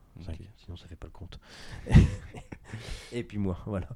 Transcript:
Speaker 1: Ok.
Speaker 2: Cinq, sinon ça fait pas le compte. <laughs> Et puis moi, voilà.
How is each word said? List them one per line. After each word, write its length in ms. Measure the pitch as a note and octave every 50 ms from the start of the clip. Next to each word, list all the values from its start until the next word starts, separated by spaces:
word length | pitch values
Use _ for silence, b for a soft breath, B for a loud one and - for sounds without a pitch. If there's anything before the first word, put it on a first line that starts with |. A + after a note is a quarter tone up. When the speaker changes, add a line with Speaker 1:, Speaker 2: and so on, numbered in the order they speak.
| - - - -
Speaker 1:
Ok. 80 | -
Speaker 2:
Cinq, 120 | - D#2+ - F2+ F#2+ -
sinon 200 | - - - F2
ça 100 | E2+ -
fait 100 | E2+ E2
pas 100 | - -
le 60 | E2 -
compte. 280 | - - E2 - B B B B B B B B B B
<laughs> 60 | - - - - - - - - - - - - - - - B B B A2 B B B B B B A#2+
Et 100 | A#2+ A#2
puis 140 | - G#2 G#2
moi, 200 | G2+ F#2+ F2+ - -
voilà. 220 | A2 G#2 F#2+ - - B2